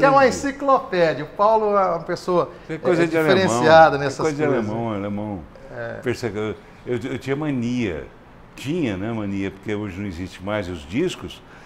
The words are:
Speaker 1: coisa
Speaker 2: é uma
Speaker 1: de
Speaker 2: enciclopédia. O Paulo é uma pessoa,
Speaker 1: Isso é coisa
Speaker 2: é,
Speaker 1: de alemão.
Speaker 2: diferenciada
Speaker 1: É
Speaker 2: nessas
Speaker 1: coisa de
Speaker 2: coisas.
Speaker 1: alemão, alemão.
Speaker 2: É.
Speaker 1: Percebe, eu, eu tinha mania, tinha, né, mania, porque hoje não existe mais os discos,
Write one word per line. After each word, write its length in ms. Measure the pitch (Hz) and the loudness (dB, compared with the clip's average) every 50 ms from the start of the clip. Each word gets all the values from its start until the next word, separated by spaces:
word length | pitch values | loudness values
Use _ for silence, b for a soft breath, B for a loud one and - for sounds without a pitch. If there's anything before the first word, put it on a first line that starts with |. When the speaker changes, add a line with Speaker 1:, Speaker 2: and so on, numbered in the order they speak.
Speaker 1:
coisa 60 | 262 | 4
Speaker 2:
é 40 | 269 | 6
uma 120 | 269 277 269 | 6 6 6
Speaker 1:
de 60 | 247 | 4
Speaker 2:
enciclopédia. 960 | - - - 277 269 - 285 277 269 - - - 190 180 170 160 147 139 147 | 4 0 -2 -4 -4 -2 0 2 2 2 0 0 0 2 2 2 2 0 -6
O 40 | - | -8
Paulo 480 | - - 202 214 226 220 220 208 202 202 | -2 0 2 4 4 2 2 2 2 2
é 120 | 190 180 | 2 0
uma 100 | 165 165 | 0 -4
pessoa, 500 | 160 - 175 165 - - 180 170 143 B B B B | -4 -6 -8 -6 -2 0 0 0 0 B B B B
Speaker 1:
Isso 80 | - 160 | -10 -10
é 60 | 156 | -4
coisa 260 | - 180 180 165 175 | 0 2 2 4 2
Speaker 2:
é, 20 | |
Speaker 1:
de 100 | 165 160 | 2 2
alemão. 200 | 165 156 151 - | 2 4 4 4
Speaker 2:
diferenciada 600 | - - - - - 170 156 160 160 160 151 143 | 4 4 4 2 4 6 8 10 10 10 8 6
Speaker 1:
É 40 | 143 | 2
Speaker 2:
nessas 180 | 143 139 139 - | -2 -2 -2 -2
Speaker 1:
coisa 160 | 147 156 147 | -2 -2 0
de 120 | 143 151 147 | 0 0 0
Speaker 2:
coisas. 200 | 131 123 110 104 | 0 0 0 -2
Speaker 1:
alemão, 240 | 107 117 117 113 107 | -4 -4 -4 -4 -4
alemão. 460 | 98 98 104 104 104 107 107 101 90 71 - - - - - - | -4 -4 -4 -6 -6 -6 -6 -8 -8 -10 -14 -18 -20 -20 -16 -12
Speaker 2:
É. 160 | 120 117 117 113 107 - | -12 -10 -10 -10 -6 -4
Speaker 1:
Percebe, 360 | 123 120 - - 113 95 107 | -4 -4 -2 -4 -4 -4 -4
eu, 180 | 107 - - B B B B B B 123 123 | -4 -4 -6 B B B B B B -6 -6
eu 220 | 117 107 139 135 - | -4 -4 -6 -8 -8
tinha 160 | - 131 135 | -6 -4 -4
mania, 680 | 143 156 151 139 123 117 120 123 123 117 98 80 73 65 - - - - - - - - - - | -4 -2 -2 -2 -2 -2 -2 -2 -2 -2 -2 -4 -6 -8 -12 -16 -20 -20 -20 -20 -20 -20 -20 -18
tinha, 400 | - - 131 165 185 151 113 98 | -12 -8 -4 -4 -2 -2 -2 -2
né, 160 | 90 101 117 117 | -4 -4 -6 -6
mania, 400 | 110 104 98 98 98 98 95 95 | -4 -4 -4 -4 -4 -4 -4 -6
porque 200 | - - 113 107 | -8 -8 -6 -6
hoje 280 | 101 107 101 85 92 | -4 -6 -6 -8 -8
não 80 | 104 101 | -8 -8
existe 340 | 82 82 92 87 - - 92 | -8 -8 -10 -10 -12 -10 -8
mais 260 | 98 107 107 95 87 | -4 -4 -4 -4 -6
os 120 | 90 82 73 73 | -8 -10 -10 -6
discos, 520 | 92 131 180 175 - - - - - - B B B B B | -4 -2 -2 -2 -4 -6 -12 -16 -16 -18 B B B B B